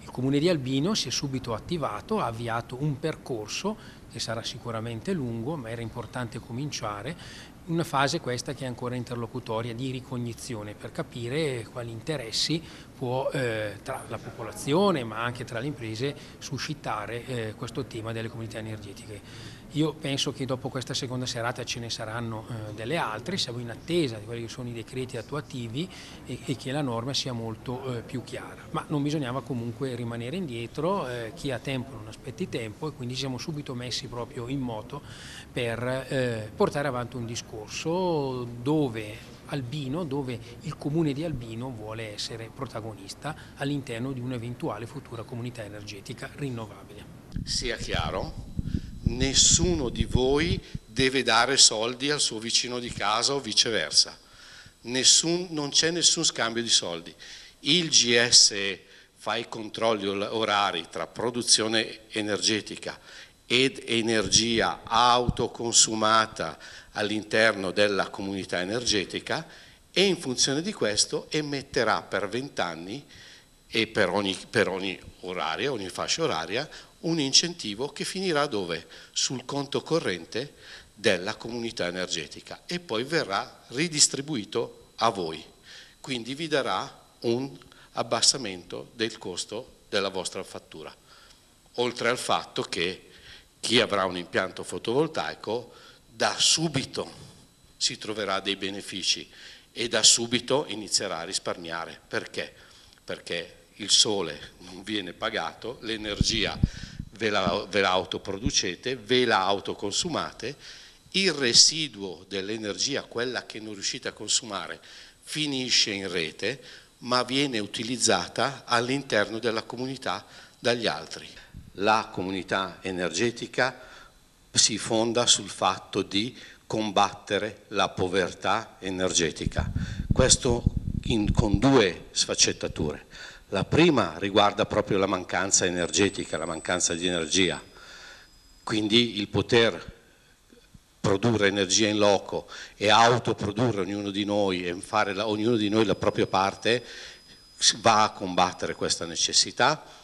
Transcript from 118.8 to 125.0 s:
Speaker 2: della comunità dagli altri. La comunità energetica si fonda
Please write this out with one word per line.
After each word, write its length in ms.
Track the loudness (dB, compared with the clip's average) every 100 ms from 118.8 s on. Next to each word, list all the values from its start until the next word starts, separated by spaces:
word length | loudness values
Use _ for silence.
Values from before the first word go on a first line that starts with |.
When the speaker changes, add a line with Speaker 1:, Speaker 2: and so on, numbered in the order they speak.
| 2 0 2 2 2 0
Speaker 2:
della 240 | -2 -2
comunità 640 | -4 -8 -6 -6 -4 -6 -8 -20 -20 -2
dagli 260 | 0 2
altri. 420 | 0 -2 -8 -14 -14 -18 -18 -20 -14 0
La 320 | 4 4 2
comunità 640 | -4 -2 -4 -2 -2 -2 -6
energetica 960 | -6 -2 0 2 0 0 -6 0 0 -2 -18 -20 -20 -20 _ _ -2
si 260 | 2 4 2
fonda 480 | 2 2